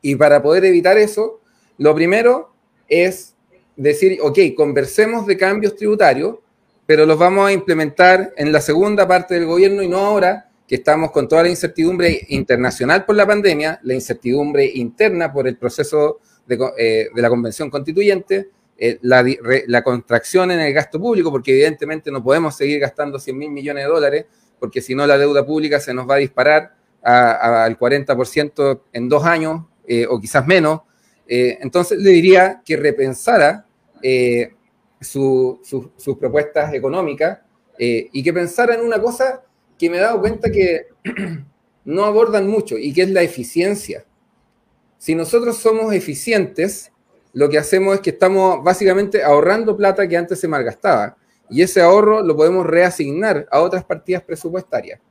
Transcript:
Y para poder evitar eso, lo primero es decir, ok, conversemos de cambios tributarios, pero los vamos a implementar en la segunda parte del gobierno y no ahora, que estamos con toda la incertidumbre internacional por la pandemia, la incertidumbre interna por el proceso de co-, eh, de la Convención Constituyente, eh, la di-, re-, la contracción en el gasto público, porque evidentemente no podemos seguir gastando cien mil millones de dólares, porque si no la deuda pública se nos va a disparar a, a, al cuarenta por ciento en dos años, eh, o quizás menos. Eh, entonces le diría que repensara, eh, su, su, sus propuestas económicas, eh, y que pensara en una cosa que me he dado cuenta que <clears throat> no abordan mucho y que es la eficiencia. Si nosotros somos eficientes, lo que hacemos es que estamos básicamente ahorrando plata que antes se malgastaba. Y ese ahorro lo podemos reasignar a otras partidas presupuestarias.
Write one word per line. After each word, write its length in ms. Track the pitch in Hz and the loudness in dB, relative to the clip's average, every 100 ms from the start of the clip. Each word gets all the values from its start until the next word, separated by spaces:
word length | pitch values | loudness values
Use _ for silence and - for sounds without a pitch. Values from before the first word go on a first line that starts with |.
Y 120 | 143 139 | -2 2
para 280 | 151 143 | 6 6
poder 220 | 143 175 190 | 4 4 4
evitar 340 | 175 175 208 | 4 4 4
eso, 420 | 208 208 220 - _ _ _ _ | 2 -2 -6 -8 _ _ _ _
lo 160 | 147 156 | 2 2
primero 580 | 170 208 233 262 330 _ _ _ _ | 2 2 2 0 -4 _ _ _ _
es 480 | 160 180 185 - _ _ _ _ - | 0 0 -2 -18 _ _ _ _ -2
decir, 440 | 143 147 190 185 | -2 2 2 2
ok, 160 | 147 147 170 127 | 0 2 2 2
conversemos 720 | 147 139 135 - 220 233 202 | 0 0 -2 0 0 0 -4
de 100 | 185 | 0
cambios 400 | 190 208 208 202 | 0 0 -4 -2
tributarios, 600 | 214 208 156 131 180 - _ _ _ _ - | -4 2 2 2 -4 -8 _ _ _ _ 0
pero 220 | 156 156 | 4 4
los 100 | 156 | 4
vamos 300 | 175 196 196 | 4 4 2
a 40 | |
implementar 800 | 196 185 160 151 143 180 185 190 - | 0 0 -2 -2 4 6 6 0 -4
en 140 | 147 | 0
la 100 | 151 | 0
segunda 460 | 143 156 202 208 180 | 2 0 2 2 2
parte 260 | 185 175 | 2 0
del 140 | 175 165 | -4 0
gobierno 340 | 170 196 202 | 4 4 2
y 60 | 185 | -2
no 100 | 185 | -2
ahora, 540 | 202 208 180 208 _ _ _ | 0 2 0 -2 _ _ _
que 80 | 127 | -2
estamos 340 | - 156 160 | 0 0 0
con 180 | 151 127 | -2 2
toda 140 | 156 | 2
la 80 | 175 | 2
incertidumbre 720 | 170 160 - 160 180 170 160 - | -2 -6 -2 -2 0 0 -2 -6
internacional 760 | 139 131 120 127 - 127 180 190 | -8 -2 -2 -2 -4 0 0 2
por 100 | 208 | 2
la 100 | 202 | 2
pandemia, 540 | 208 202 151 156 165 | 2 2 0 -4 -6
la 140 | 127 127 | -6 -6
incertidumbre 720 | - 120 123 135 147 143 139 131 | -6 -6 -2 -2 0 0 0 -2
interna 580 | 120 - 214 180 160 | -8 -2 0 0 -4
por 140 | 139 127 | -4 -4
el 100 | 120 | -4
proceso 640 | 120 - 147 151 147 151 _ _ _ | -8 -6 -4 0 0 -4 _ _ _
de 120 | 120 | -4
co-, 160 | 127 113 | -4 -2
eh, 320 | 117 110 107 | 0 0 -2
de 80 | 113 | 0
la 80 | 117 | 0
Convención 420 | 120 117 107 147 | 0 -4 -8 -8
Constituyente, 760 | 143 143 165 202 190 - 196 196 _ _ _ | -8 -4 0 0 0 -4 -6 -6 _ _ _
eh, 220 | 117 120 | -4 -2
la 220 | 123 127 | 2 4
di-, 160 | 123 131 | 4 -2
re-, 220 | 117 135 120 | -2 -2 0
la 160 | 120 | 0
contracción 680 | 120 123 - 117 - 185 185 | 0 -4 -2 -4 0 0 0
en 80 | 175 | -2
el 140 | 151 | 0
gasto 260 | 143 147 160 | -2 -4 -6
público, 320 | 226 214 165 | -2 0 0
porque 200 | 135 127 | -4 0
evidentemente 600 | 131 151 147 151 156 151 | 2 2 0 -10 -10 -10
no 120 | 135 | -6
podemos 320 | 120 151 160 - | 0 0 0 -4
seguir 240 | 139 147 | -4 -2
gastando 380 | 139 - 143 139 | -4 -4 -8 -8
cien 200 | 135 131 | -12 -12
mil 120 | 151 | -10
millones 340 | 143 139 143 | -10 -10 -8
de 60 | 139 | -2
dólares, 360 | 160 143 147 - _ _ _ | 0 0 -2 -6 _ _ _
porque 220 | 117 127 | -8 -8
si 120 | 120 | -6
no 140 | 131 143 | -2 2
la 100 | 139 | 2
deuda 260 | 143 143 | 2 0
pública 360 | 139 156 151 143 | -2 -4 -2 -4
se 140 | 143 | -4
nos 140 | 127 127 | -10 -2
va 80 | 139 | 0
a 40 | |
disparar 560 | 135 - 143 156 - _ _ _ | 0 0 2 2 0 _ _ _
a, 300 | 120 123 120 | 2 4 4
a, 340 | 113 117 117 113 | 2 0 2 0
al 120 | 110 | 0
cuarenta 380 | 123 143 139 123 | 0 0 -2 -2
por 120 | 123 | -2
ciento 580 | - 147 147 139 131 _ | -4 -4 -2 -2 -2 _
en 160 | 123 123 | -10 -2
dos 140 | 147 | 0
años, 400 | 165 170 156 165 160 _ - | 2 0 -2 -8 -12 _ -4
eh, 200 | 117 113 | -2 0
o 120 | 120 | -4
quizás 260 | 104 143 127 | -2 -2 2
menos. 340 | 185 156 156 _ _ _ _ _ | 2 2 -2 _ _ _ _ _
Eh, 320 | 123 123 113 | 0 0 -2
entonces 380 | 135 175 175 208 | -4 -2 -2 2
le 100 | 196 | 4
diría 520 | 170 180 185 190 - - | 6 6 6 4 0 -6
que 100 | 151 | -2
repensara, 880 | 147 143 135 123 - 226 147 208 _ _ _ _ | -2 0 -4 -2 0 2 2 0 _ _ _ _
eh, 500 | 131 131 123 120 117 _ _ _ _ _ | -2 0 0 0 -4 _ _ _ _ _
su, 600 | - 135 135 131 127 123 | -12 -4 0 0 0 -4
su, 280 | - 135 127 _ | -12 -12 -12 _
sus 220 | - 131 | -10 -6
propuestas 560 | 131 143 147 156 151 | -2 -2 -2 -4 -4
económicas, 680 | 135 131 170 165 139 160 202 _ _ _ _ | -4 -4 -4 -6 -4 -4 -4 _ _ _ _
eh, 320 | 120 117 - | -2 -2 -6
y 120 | 139 | -6
que 100 | 139 | -4
pensara 400 | 170 170 202 240 | -4 -4 -2 0
en 80 | 233 | 0
una 180 | 233 220 | -2 -2
cosa 440 | 233 240 262 262 _ _ _ _ | -4 -2 -4 -4 _ _ _ _
que 120 | 165 | -4
me 80 | 175 | 0
he 20 | |
dado 200 | 208 226 | 0 0
cuenta 300 | 202 156 226 | -2 -4 -4
que 360 | 202 180 165 - _ | 0 0 -2 -6 _
<clears throat> 840 | - 233 185 160 139 _ _ _ 139 | -12 -10 -10 -10 -16 _ _ _ -8
no 200 | 170 208 | -4 0
abordan 420 | 214 226 208 196 | 2 2 0 -2
mucho 300 | 214 - 113 | -2 -4 -8
y 160 | 139 | -4
que 100 | 143 | -2
es 80 | 185 | 0
la 100 | 185 | 2
eficiencia. 840 | 170 - 117 165 185 202 - - _ _ _ _ _ _ _ _ _ _ | 0 -4 -8 -4 -4 -4 -10 -14 _ _ _ _ _ _ _ _ _ _
Si 160 | - | -6
nosotros 440 | 160 160 240 240 226 | -4 0 -2 -2 -2
somos 360 | 226 220 220 | 0 0 0
eficientes, 960 | 202 - 143 - 220 180 - 185 - - _ _ _ _ 127 | -2 -4 -10 -2 -2 -2 -4 -6 -6 -18 _ _ _ _ -2
lo 140 | 147 | 0
que 80 | 151 | 0
hacemos 360 | 147 190 196 196 | 0 0 0 -2
es 60 | |
que 100 | 196 | -4
estamos 520 | - 185 190 190 160 | 0 0 2 2 2
básicamente 580 | 151 185 196 190 202 202 | 0 2 2 0 0 -2
ahorrando 560 | 147 147 175 214 220 196 | 2 4 4 0 -2 0
plata 300 | 196 196 190 | 0 0 -2
que 100 | 170 | -2
antes 220 | 170 185 | -4 -6
se 80 | 165 | -4
malgastaba. 680 | 147 117 - - 127 101 _ _ _ _ | -4 -4 -4 0 0 -2 _ _ _ _
Y 120 | 131 | 0
ese 200 | 180 190 | 2 4
ahorro 420 | 170 196 214 214 | 6 6 4 2
lo 120 | 180 151 | 0 2
podemos 300 | 156 185 160 | 2 2 0
reasignar 800 | 165 180 - 143 151 214 156 151 | 2 2 -2 -6 -4 -2 -4 -2
a 100 | 139 | 0
otras 220 | 175 185 | 0 -4
partidas 400 | - 156 - 180 | -6 -10 -6 -6
presupuestarias. 760 | - 160 165 185 185 123 - - _ | -6 -12 -8 -10 -8 -8 -8 -20 _